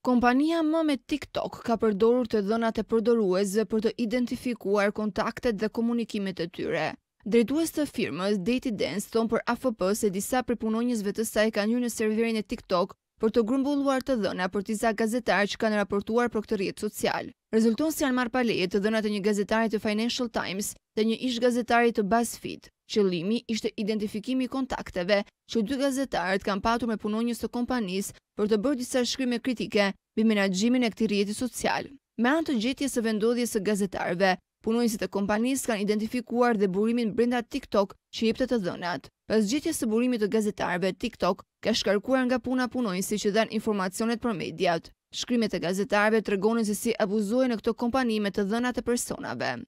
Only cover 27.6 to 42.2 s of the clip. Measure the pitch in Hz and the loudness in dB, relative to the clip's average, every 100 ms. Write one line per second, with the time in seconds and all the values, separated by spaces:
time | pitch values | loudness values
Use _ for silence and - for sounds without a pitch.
27.6 | 240 254 202 185 202 - _ - 208 220 | -2 -2 -2 -4 -6 -10 _ -4 0 2
28.6 | 214 277 247 262 247 - 262 240 247 240 | 0 -2 -2 -2 -2 -2 -2 -2 -2 -4
29.6 | 226 214 202 190 _ - 220 214 196 185 | -2 2 0 -2 _ 0 2 4 2 2
30.6 | 220 254 240 - 220 202 196 214 247 - | 2 2 0 0 0 0 0 -2 -6 -4
31.6 | 208 - - 277 _ - 240 311 330 262 | -4 -4 -6 -16 _ 0 2 2 2 0
32.6 | 220 269 277 247 226 220 220 240 240 226 | 0 -2 -2 0 0 0 2 0 0 -2
33.6 | 185 214 202 - - 175 190 180 _ _ | -2 0 -2 -2 -4 2 2 2 _ _
34.6 | - 226 240 214 190 196 202 208 240 269 | -2 2 2 0 -4 -2 0 0 0 -2
35.6 | - 214 202 214 220 247 233 233 247 226 | -2 -2 0 0 -2 -6 -4 2 2 4
36.6 | 202 180 220 233 226 196 240 240 233 285 | 2 2 0 0 -2 0 0 0 -4 -8
37.6 | - 214 196 - _ - 220 226 254 240 | -2 0 0 -4 _ -2 0 2 0 0
38.6 | 180 - 180 175 - _ _ 214 202 285 | -2 -6 -6 -6 -8 _ _ 2 2 0
39.6 | 330 311 240 214 254 240 208 214 214 - | -2 -2 0 2 2 2 2 2 0 -2
40.6 | 202 180 185 180 240 - 180 185 - _ | -2 0 0 -2 -6 -2 -2 -2 -6 _
41.6 | - 233 - 202 202 262 | -2 0 2 0 2 0